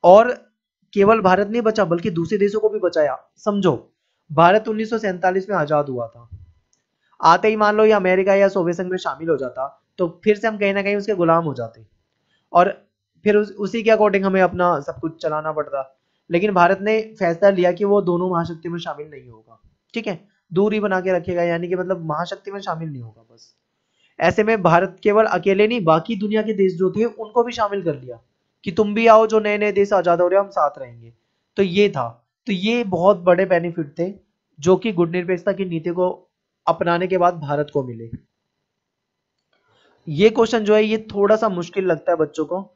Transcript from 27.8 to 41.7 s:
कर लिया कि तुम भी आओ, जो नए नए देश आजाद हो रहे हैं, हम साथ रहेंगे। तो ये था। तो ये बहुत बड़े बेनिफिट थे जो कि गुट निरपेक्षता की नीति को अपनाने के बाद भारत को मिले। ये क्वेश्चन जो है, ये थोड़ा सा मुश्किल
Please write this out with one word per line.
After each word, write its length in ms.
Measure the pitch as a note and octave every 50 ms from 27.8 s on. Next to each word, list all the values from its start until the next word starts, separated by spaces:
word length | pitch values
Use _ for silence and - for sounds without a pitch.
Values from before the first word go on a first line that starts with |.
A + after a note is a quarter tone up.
| E3+
कर 120 | E3 C#3+
लिया 240 | B2+ B2+ B2+ A#2+ A2+ _ _ _ _ _ _ _ _ _
कि 80 | G#3
तुम 220 | E3 G#3 G#3+ G#3 G#3
भी 140 | A3 A#3
आओ, 200 | A3+ A3 A3 A3+
जो 120 | A3 A3 G#3+
नए 180 | G#3 G#3 G#3
नए 140 | G#3 G#3 G#3
देश 220 | F#3+ G3+ G3+ G3+ G#3
आजाद 280 | F#3+ E3 F3+ F3 E3+
हो 60 | F3+
रहे 100 | F3 F#3 G3
हैं, 40 | G3+
हम 80 | G3
साथ 180 | F#3+ F#3 D3+ C#3+ -
रहेंगे। 360 | C#3+ C3 B2 A#2+ A#2 A2+ A#2 _ _ _ _ _ _ _ _ _
तो 80 | - G3
ये 260 | F#3 E3+ G3+ G#3 G3
था। 380 | D#3+ C#3+ B2 A2+ A2+ _ _ _ _ _ _
तो 60 | - G3+
ये 300 | F3+ F#3 A3 A#3 A#3+ A#3+
बहुत 340 | G3 F3+ E3 F3 G3 G#3
बड़े 280 | F3 F3 F#3 F3 F3 F#3+
बेनिफिट 540 | F#3+ F#3 E3+ E3+ F3 E3 E3+ D#3 C#3+ _ -
थे 140 | E3+ F#3+ G#3 - _ _ _ _ _ _ _ -
जो 160 | C#3+ F3 F#3+
कि 160 | F3+ F#3 A3+
गुट 200 | G3 E3 F3 D#3+
निरपेक्षता 400 | E3+ F3+ F3 F#3 F#3 E3+ F3+ G3+
की 140 | F#3+ F3 G3
नीति 240 | F#3 E3 D#3+ D#3 F3
को 400 | E3+ F3+ F3+ F3+ - - _ _ _ _ _ _ _ _ _
अपनाने 400 | - E3 - F#3 E3+ E3+ F3 F#3
के 100 | F#3 F#3
बाद 160 | F#3 F3 F3+ F3+
भारत 340 | E3 D3 C#3 D3 D3 D3+ D3 -
को 100 | D3 C3
मिले। 260 | B2 A#2 A2+ A2+ A#2 A#2 - _ _ _ _ _ _ _ _ _ _ _ _ _ _ _ _ _ _ _ _ _ _ _ _ _ _ _ _ _ _ _ _ _ _ _ _ _
ये 220 | E3+ D3 D3 G3+ A3+
क्वेश्चन 340 | A3 A#3+ A3+ A3 B3 A3+ G#3+
जो 120 | G3+ G#3+
है, 80 | G#3+ G#3+
ये 240 | G#3+ A3 G#3+ A3 - G3+
थोड़ा 200 | G3+ G3+ G3+ A3
सा 140 | A3 A3+ G#3+
मुश्किल 360 | F#3 F3 E3+ E3+